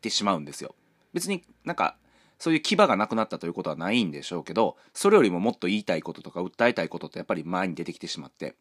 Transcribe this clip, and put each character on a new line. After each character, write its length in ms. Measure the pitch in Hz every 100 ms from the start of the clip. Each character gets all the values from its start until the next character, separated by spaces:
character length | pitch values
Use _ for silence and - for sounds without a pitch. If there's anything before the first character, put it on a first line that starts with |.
て 100 | 113
し 140 | -
ま 100 | 104
う 60 | 90
ん 40 |
で 80 | 73
す 100 | 71
よ。 120 | 65 - _ _ _
別 160 | 175 180
に 160 | 190 - _
な 80 | -
ん 40 | 170
か、 200 | - - _ _ _ -
そ 140 | 165
う 20 |
い 40 | 160
う 20 |
牙 160 | - 190
が 200 | 196 98
な 120 | 107
く 80 | 113
な 80 |
っ 40 | 92
た 120 | 85
と 80 | 82
い 20 |
う 20 |
こ 120 | 85
と 60 | 87
は 40 |
な 160 | 76 87
い 140 | 120
ん 80 | 98
で 100 | 71
し 100 | 69
ょ 60 | 87
う 60 |
け 100 | -
ど、 220 | 87 107 - _
そ 160 | - 202
れ 60 | 208
よ 60 |
り 80 | 113
も 100 | 90
も 100 | 107
っ 80 | -
と 80 | 90
言 120 | 107
い 60 |
た 120 | - 82
い 60 |
こ 100 | 82
と 100 | 80
と 80 | 82
か 100 | 87
訴 260 | 90 - 120
え 60 |
た 100 | 113
い 40 | 82
こ 100 | 85
と 80 | -
っ 20 |
て 80 | -
や 60 |
っ 20 | -
ぱ 80 |
り 80 | 90
前 220 | 78 90 95
に 80 |
出 100 | 80
て 80 | 85
き 60 | -
て 80 | 85
し 140 | -
ま 80 | 67
っ 20 |
て、 240 | - 76 -